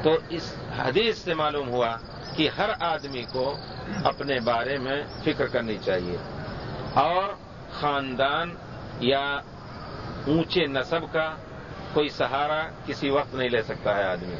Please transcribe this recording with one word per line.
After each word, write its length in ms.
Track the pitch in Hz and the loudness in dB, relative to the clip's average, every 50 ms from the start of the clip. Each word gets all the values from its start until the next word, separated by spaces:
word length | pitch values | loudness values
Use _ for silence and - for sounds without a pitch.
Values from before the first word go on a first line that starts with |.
| - | 6
تو 140 | 156 160 160 - - | 6 6 6 2 -2
اس 260 | 165 170 - - - - - - - | -6 -6 -6 -6 -8 -8 -8 -6 -4
حدیث 400 | 113 127 131 135 196 226 226 214 | -2 0 4 4 4 4 4 2
سے 160 | - - 180 165 | 0 -2 -2 0
معلوم 360 | 160 151 151 147 147 139 123 | 2 2 2 2 0 -2 0
ہوا 280 | 120 123 120 113 113 113 - - - - - - - | 2 2 4 2 2 -2 -8 -10 -12 -10 -10 -8 0
کہ 120 | 151 156 139 120 | 2 2 2 4
ہر 120 | 139 190 214 208 - | 2 0 0 2 0
آدمی 440 | 170 170 160 151 147 139 135 127 120 110 - | 0 0 0 0 -4 -6 -6 -6 -6 -4 -2
کو 240 | 131 127 139 143 - - - - - - - 202 202 143 | 0 0 0 -2 -4 -8 -10 -10 -10 -8 -6 -4 0 0
اپنے 360 | 143 131 - 143 143 139 127 | 0 0 0 0 0 0 2
بارے 380 | 113 120 117 117 120 127 143 | 4 2 2 2 2 0 -2
میں 260 | 135 123 131 135 147 151 - - - - | -2 0 0 -2 -2 -2 -6 -8 -2 0
فکر 220 | 160 147 135 131 | 0 2 2 0
کرنی 300 | 127 - 127 117 113 107 | 2 2 0 0 0 -4
چاہیے، 400 | 95 - 101 95 90 90 87 87 85 - - - - - - - - - - - - - - - | -2 0 0 2 2 0 -2 -4 -4 -6 -8 -8 -8 -8 -8 -8 -8 -8 -8 -8 -6 -6 2 4
اور 400 | - 139 160 175 185 196 208 190 - - - - - - - | 4 4 6 4 2 2 0 -4 -8 -12 -16 -16 -14 -14 -12
خاندان 840 | - - 151 147 143 139 135 131 127 120 135 139 147 160 170 175 170 - - - - - - - - - | -6 -2 0 2 2 2 0 -2 0 2 2 4 4 2 0 -2 -6 -10 -12 -12 -12 -10 -10 -10 -6 0
یا 400 | 120 120 135 139 139 143 143 143 - - - - - - - - - - - - - - - - - | 4 4 4 4 2 0 -2 -4 -6 -8 -14 -14 -12 -12 -12 -10 -10 -10 -10 -10 -8 -8 -8 -4 2
اونچے 400 | 131 147 165 160 - - 185 165 | 4 4 4 4 4 2 2 2
نسب 460 | 143 135 135 123 - 165 165 160 - - | 4 2 0 0 2 0 0 0 0 0
کا 220 | 160 156 160 160 156 - - - - - - - - - - - | 0 0 0 -2 -8 -12 -12 -12 -12 -12 -12 -12 -10 -10 0 2
کوئی 160 | 156 151 143 | 2 2 2
سہارا 540 | - - 139 123 127 139 147 151 151 156 160 160 - - - | 2 0 0 2 2 2 2 2 2 0 -2 -4 -6 -10 -6
کسی 240 | - - - 156 139 | -6 -4 0 2 4
وقت 260 | 135 147 139 - 135 | 4 4 2 2 -2
نہیں 140 | 131 127 123 | -2 0 2
لے 120 | 120 117 | 2 2
سکتا 360 | 110 - 113 - - 104 101 | 2 0 -6 -2 2 2 4
ہے 60 | 101 98 | 4 4
آدمی۔ 320 | 95 92 90 90 90 - 78 | 2 0 -2 -2 -6 -6 -6